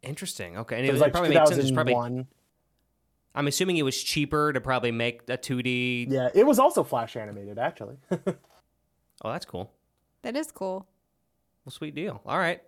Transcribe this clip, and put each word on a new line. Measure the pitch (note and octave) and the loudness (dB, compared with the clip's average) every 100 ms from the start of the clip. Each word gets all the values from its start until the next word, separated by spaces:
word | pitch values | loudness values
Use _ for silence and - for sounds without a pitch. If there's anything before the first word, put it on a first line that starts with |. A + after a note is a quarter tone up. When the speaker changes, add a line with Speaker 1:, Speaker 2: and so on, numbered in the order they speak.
Speaker 1:
Interesting. | - D3 F#3+ - F2+ F2 | -10 -10 -8 -10 -10 -10
Okay. | A2+ A#2 | -6 -2
And | |
Speaker 2:
So | C3 | 0
Speaker 1:
it | |
Speaker 2:
it | |
was, | |
Speaker 1:
was, | C#3 | 4
it | |
Speaker 2:
like, | D3 | 4
Speaker 1:
probably | E3+ E3+ | 4 4
made | D#3 D3+ | 6 6
sense. | C#3 | 6
It's | C3+ | 2
probably, | C3 D#3 | 2 2
Speaker 2:
two | A#2+ | 2
thousand | A#2+ B2+ | 0 -6
one. | C3 _ _ _ _ _ _ _ _ _ _ | -8 _ _ _ _ _ _ _ _ _ _
Speaker 1:
I'm | - C#3+ | -4 -2
assuming | C#3+ F#3+ E3+ | 0 0 2
it | |
was | C#3 B2+ | 0 -2
cheaper | - - C#3+ D3+ D3+ | -4 -2 0 0 0
to | C#3 | 0
probably | A#2+ B2+ A#2+ | 0 0 0
make | A#2 A#2 A#2 - | 0 -2 -4 -6
a | B2 | -6
two | - B2+ | -4 -4
D. | B2 B2 B2 B2 B2 | -2 -2 -2 -2 -2
Speaker 2:
Yeah, | C3+ B2+ | 0 2
it | F3 C4 | 6 6
was | B3 | 8
also | C4+ D4+ | 6 4
Flash | D3 C3 A#2 - | 0 -2 -4 -8
animated, | G#2+ G#2 G2+ G#2 | -10 -12 -12 -6
actually. | C3+ E3 G#2+ C3+ _ | -6 -6 -14 -16 _
<laughs> | E3+ - E3+ _ _ _ _ _ _ _ _ | -4 -4 -8 _ _ _ _ _ _ _ _
Speaker 1:
Oh, | A2 | -8
that's | C#3+ | -8
cool. | - F2+ G2 _ _ _ _ _ | -8 -10 -10 _ _ _ _ _
Speaker 3:
That | B3 B3 | -8 -6
is | D#4 | -8
cool. | - F#3+ F#3 F#3+ _ _ _ _ _ _ _ | -8 -8 -8 -12 _ _ _ _ _ _ _
Speaker 1:
Well, | - | -20
sweet | - D#3 C#3+ | -14 -12 -8
deal. | F#3+ G#2 | -8 -10
All | - D#3 | -6 -2
right. | F3 E3+ | -2 -4